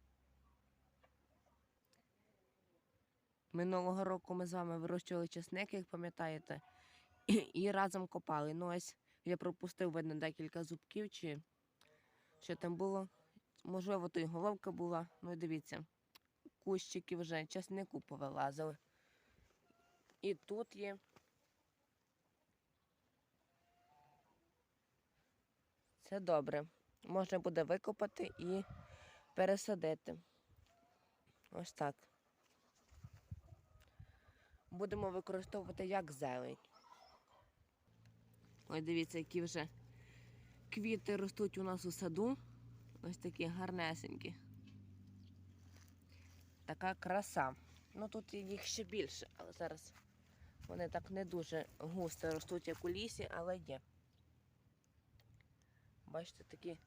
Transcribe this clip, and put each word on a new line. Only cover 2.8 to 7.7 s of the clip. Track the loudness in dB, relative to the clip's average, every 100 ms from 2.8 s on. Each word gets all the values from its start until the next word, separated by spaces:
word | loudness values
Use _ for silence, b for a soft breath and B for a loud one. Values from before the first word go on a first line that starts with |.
| _ _ _ _ _ _ _
Минулого | 2 4 4 4 4
року | 4 2 0
ми | 0 0
з |
вами | 0 0 0
вирощували | 0 0 0 0 0
часник, | -2 -4 -2 0
як | -2 -4
пам'ятаєте, | -4 -4 -2 -2 -2 -4 -8 -8 B B B B -6 6
<clears throat> | 6 6
і | 2 4